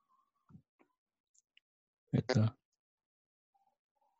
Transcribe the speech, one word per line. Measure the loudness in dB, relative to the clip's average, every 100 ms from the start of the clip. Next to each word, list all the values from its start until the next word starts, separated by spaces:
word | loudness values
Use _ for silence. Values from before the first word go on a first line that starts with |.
| _ _ _ _ _ -20 _ _ _ _ _ _ _ _ _ _ _ _ _ _ -4 -4
Gitu. | 0 0 0 -2 _ _ _ _ _ _ _ _ _ _ _ _ _ _ _ _